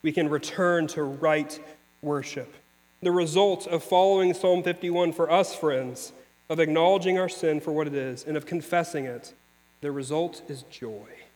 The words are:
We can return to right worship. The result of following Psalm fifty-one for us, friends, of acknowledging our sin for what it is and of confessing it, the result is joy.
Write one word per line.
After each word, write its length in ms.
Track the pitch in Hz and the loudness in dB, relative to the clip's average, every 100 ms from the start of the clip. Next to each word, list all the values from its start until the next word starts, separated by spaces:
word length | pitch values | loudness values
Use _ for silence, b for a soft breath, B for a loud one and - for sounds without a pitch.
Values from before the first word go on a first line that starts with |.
We 100 | 156 | -2
can 180 | 151 151 | 0 0
return 580 | 147 - - 180 175 156 | -2 -4 0 2 2 0
to 160 | - | -4
right 560 | 143 139 156 156 147 - B B _ _ | -6 -2 0 2 -2 -10 B B _ _
worship. 520 | 147 147 135 139 123 - _ _ _ _ | -4 -4 -4 -10 -12 -18 _ _ _ _
The 100 | 180 | 0
result 560 | 175 165 165 202 175 - | 2 2 4 4 2 -2
of 160 | 170 | -4
following 500 | - 180 190 196 185 | 2 4 6 4 4
Psalm 300 | 180 185 180 | 2 2 2
fifty-one 500 | 175 175 175 175 175 | 2 -2 -2 0 0
for 160 | 165 165 | 2 2
us, 240 | 175 185 - | 4 2 0
friends, 560 | 156 131 127 123 - - B _ _ | 0 0 -4 -10 -16 -18 B _ _
of 100 | 160 | 0
acknowledging 600 | 156 156 170 196 180 185 | 2 6 6 4 2 0
our 100 | 185 | 0
sin 300 | - 165 151 | 0 0 0
for 120 | 151 | -2
what 140 | 151 151 | -2 -2
it 80 | |
is 300 | 139 131 123 | -2 -4 -8
and 120 | 151 156 | -6 -6
of 120 | 143 | -4
confessing 580 | 175 - 175 165 151 131 | -6 0 0 0 -4 -6
it, 280 | 120 - - _ _ _ _ | -10 -14 -20 _ _ _ _
the 100 | 147 | -6
result 500 | 143 131 151 170 - - | -6 -4 -2 -2 -6 -14
is 160 | 135 | -14
joy. 440 | - - 117 104 104 - - | -14 -12 -10 -10 -16 -20 -20